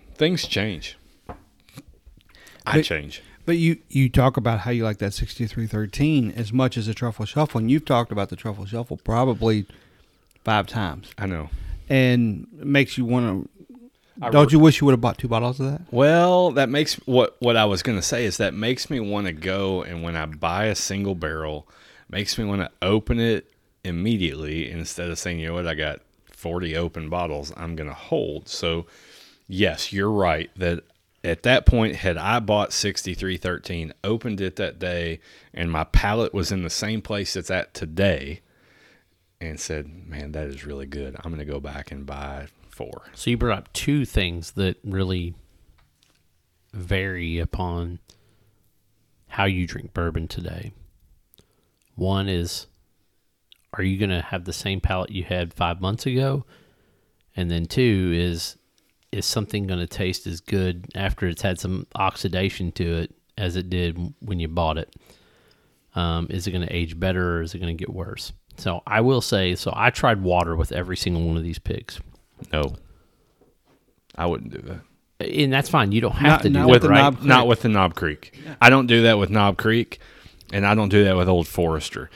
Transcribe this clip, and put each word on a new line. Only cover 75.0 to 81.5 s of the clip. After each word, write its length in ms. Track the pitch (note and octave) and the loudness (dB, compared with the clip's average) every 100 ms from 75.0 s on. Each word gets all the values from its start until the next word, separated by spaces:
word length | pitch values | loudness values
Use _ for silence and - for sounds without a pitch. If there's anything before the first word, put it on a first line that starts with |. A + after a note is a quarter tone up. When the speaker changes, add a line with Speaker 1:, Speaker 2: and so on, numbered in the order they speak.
| _ - - D3+ | _ -8 -4 0
Speaker 3:
And 140 | C#3 | 2
that's 180 | C3+ C#3+ | 2 2
fine. 220 | D#3 G2+ | 2 4
You 100 | G#2+ | 2
don't 120 | A2+ - | 2 4
have 80 | |
Speaker 2:
Not, 180 | D3 D#3 | 6 6
Speaker 3:
to 60 | - | 6
do 40 | |
Speaker 2:
not 120 | C#3 B2+ | 4 8
Speaker 3:
that, 40 | |
Speaker 2:
with 100 | B2 | 8
the 80 | - | 10
Speaker 3:
right? 120 | G#2 | 8
Speaker 2:
Knob 140 | C#3+ B2+ | 6 4
Creek. 100 | C#3 | 6
Speaker 1:
Not 200 | B2+ A#2+ | 6 8
with 140 | A#2 | 4
the 80 | A#2 | 4
Knob 260 | G#2 F#2 - | 4 4 2
Creek. 440 | E2 D2 - - D#3+ | -4 -4 -12 -20 -10
Speaker 2:
Yeah. 100 | - | 6
Speaker 1:
I 80 | A#2+ | 8
don't 180 | C3+ B2 | 8 8
do 160 | A#2 | 8
that 140 | A2+ G#2+ | 8 6
with 120 | F#2 | 4
Knob 280 | G#2+ G2+ F2+ | 4 4 4
Creek, 420 | A2 A#2 A2+ - - - - - - | 2 2 0 -6 -20 -20 -20 -20 -6
and 140 | G2+ G2+ | 0 2
I 100 | G#2+ | 4
don't 140 | G2+ | 6
do 160 | G#2 G2 | 6 6
that 100 | F#2 | 6
with 100 | F2+ | 4
Old 180 | F2+ | 4
Forester. 600 | E2 | 2